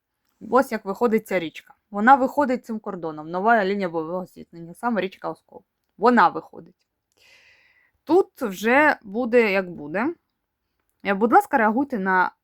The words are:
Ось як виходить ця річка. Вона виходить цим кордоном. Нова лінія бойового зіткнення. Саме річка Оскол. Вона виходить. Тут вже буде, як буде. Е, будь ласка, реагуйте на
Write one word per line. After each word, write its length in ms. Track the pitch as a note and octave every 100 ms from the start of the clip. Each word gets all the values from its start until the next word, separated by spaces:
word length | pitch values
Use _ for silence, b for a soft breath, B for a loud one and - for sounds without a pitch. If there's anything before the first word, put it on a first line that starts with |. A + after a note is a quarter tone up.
| _ _ _ _ G3
Ось 220 | A#3+ B3+
як 120 | A3
виходить 420 | F#3+ F#3+ A#3+ A3 -
ця 120 | F#3
річка. 360 | D#3+ - - _ _
Вона 240 | G3+ A3
виходить 520 | C#4 C4 C#4 C#4+ B3+ -
цим 120 | A3
кордоном. 520 | G#3+ F#3+ D#3+ D#3 D#3
Нова 340 | F3 G#3 A#3
лінія 240 | F#3+ G3+ F#3
бойового 380 | E3 D#3 F3+ F3+
зіткнення. 480 | - D#3 E3+ E3+
Саме 260 | F3 A#3 A3
річка 300 | F#3+ - E3
Оскол. 320 | D#3+ _ - _ _ _ -
Вона 300 | G#3 A#3+ F3
виходить. 600 | D#3+ - - E3+ _ _ _ _ _ b b b b b b b _
Тут 380 | - E4 F#4 -
вже 540 | A#3 F#3 G#3+ C4 D4+ -
буде, 500 | - G3+ B3 A#3+ A3
як 180 | F#3+ F#3
буде. 440 | D#3+ D3 F3 C4 E4+ _ _ _ _ _ _ _ _
Е, 100 | G3
будь 180 | G3 A3+
ласка, 260 | E4+ G#4 C4+
реагуйте 400 | G#3+ A3 C#4+ A3+
на 320 | F#3+ F#3 F3+ -